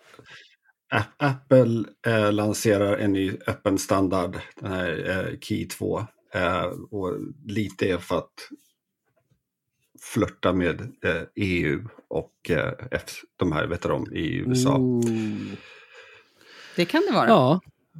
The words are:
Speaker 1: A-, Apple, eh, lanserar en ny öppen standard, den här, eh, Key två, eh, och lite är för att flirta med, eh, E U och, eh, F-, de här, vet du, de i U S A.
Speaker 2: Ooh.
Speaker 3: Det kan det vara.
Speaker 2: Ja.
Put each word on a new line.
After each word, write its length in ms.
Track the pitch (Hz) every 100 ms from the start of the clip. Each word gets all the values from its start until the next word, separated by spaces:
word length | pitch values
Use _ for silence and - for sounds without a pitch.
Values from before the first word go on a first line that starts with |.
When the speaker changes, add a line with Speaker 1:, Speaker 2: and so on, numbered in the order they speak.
| _ - - - - _ _ _ -
Speaker 1:
A-, 100 | 117 - - 143
Apple, 580 | 131 - 131 117 117 - - 117
eh, 260 | 113 104
lanserar 640 | 104 107 98 113 101 101 101
en 160 | 104
ny 200 | 98 95 113 -
öppen 320 | - 104 95
standard, 600 | - 98 95 95 90 85 - -
den 120 | 101
här, 380 | 92 90 80 90 92 85
eh, 60 | -
Key 280 | - 101 92
två, 300 | - 98 87 113 _ _
eh, 280 | 92 87 90 90 90 -
och 220 | 101 92 98 - - -
lite 420 | 107 98 - 101
är 100 | 90
för 200 | - 85
att 140 | - - - - _ _ _ _ _ _ _ _ _ _ _ _ _ -
flirta 500 | - 113 104 - 95
med, 280 | 92 87 80
eh, 420 | 92 - 95 82 -
E 260 | - 95 87
U 220 | 76 71 113 - -
och, 420 | 73 - _ -
eh, 220 | 76 - - -
F-, 300 | - - - - -
de 160 | 90
här, 140 | 78 80
vet 160 | 82
du, 60 | 85
de 240 | 69 -
i 200 | 90 82 87
U 100 | 123
S 140 | 127 135
A. 100 | 135
Speaker 2:
Ooh. 260 | 127 120 117 113 107 104 101 98 - - - - - - _ _ - - - -
Speaker 3:
Det 80 |
kan 180 | 175 311 392
det 60 |
vara. 140 | 202 123
Speaker 2:
Ja. 320 | 202 127 185 - _ _